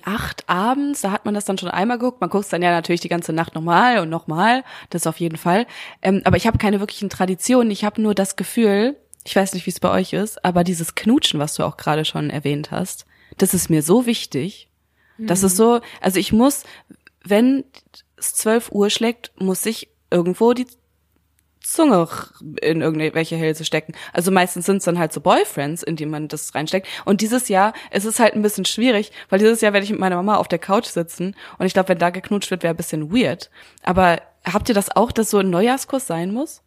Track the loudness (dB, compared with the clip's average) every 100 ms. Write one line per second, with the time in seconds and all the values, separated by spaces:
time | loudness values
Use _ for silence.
0 | -6 -6 -6 -8 -4 -2 0 0 -2 -4
1 | -4 -4 -4 -4 -2 -4 -4 -2 -2 0
2 | -2 -2 -2 -2 -2 0 2 2 0 -2
3 | -2 -4 -2 -4 -4 -4 0 4 4 2
4 | 0 -4 -4 0 2 2 -2 -14 -10 -4
5 | -4 -2 -4 -2 0 0 0 -8 -18 -6
6 | 0 2 2 2 2 2 2 0 -2 -6
7 | -8 -2 -2 -2 2 2 2 0 -2 0
8 | 0 0 -2 -4 -4 2 2 4 0 -2
9 | _ -20 -2 0 0 -2 -6 -2 0 0
10 | 0 -4 -6 -4 0 2 2 0 -4 -4
11 | 2 2 2 -2 -4 -2 -4 -4 -2 -2
12 | -2 -4 -4 -4 -4 -4 -4 -6 -6 -10
13 | -18 _ _ -2 0 0 2 2 4 4
14 | 4 -2 -4 -4 -6 -8 _ _ _ _
15 | _ -8 -2 2 2 4 4 4 0 -6
16 | -2 0 2 4 4 2 -6 -20 -20 -20
17 | _ _ 0 4 4 2 -2 _ _ _
18 | _ _ -8 -4 0 0 0 0 0 0
19 | -2 -4 -10 -4 -2 -2 -4 -6 -10 _
20 | _ 0 0 2 2 2 -2 _ _ _
21 | _ _ _ _ _ _ -6 2 4 4
22 | 2 -4 -14 _ -14 -4 -2 0 0 0
23 | -2 -2 -4 -2 -2 -2 -4 -4 -6 -12
24 | -8 -4 2 2 2 0 -2 0 0 0
25 | -2 -2 2 2 2 -2 -6 -6 -6 -6
26 | -4 -6 -6 -10 -8 -6 -4 -4 -4 -6
27 | -2 0 0 0 0 2 2 0 -6 -6
28 | -2 2 2 4 0 0 -4 0 2 2
29 | 0 -10 -2 4 4 4 4 2 0 0
30 | 0 0 2 0 0 -2 0 -2 0 -4
31 | -6 -6 -8 -8 -16 -4 0 2 2 2
32 | 0 -2 -4 -4 -2 -2 -2 -4 -6 -6
33 | -2 0 0 -2 -8 -20 -20 _ 0 4
34 | 4 4 -2 _ -4 -2 0 0 2 2
35 | 2 0 0 2 2 2 2 0 -2 -6
36 | -4 -6 -4 -4 -6 -10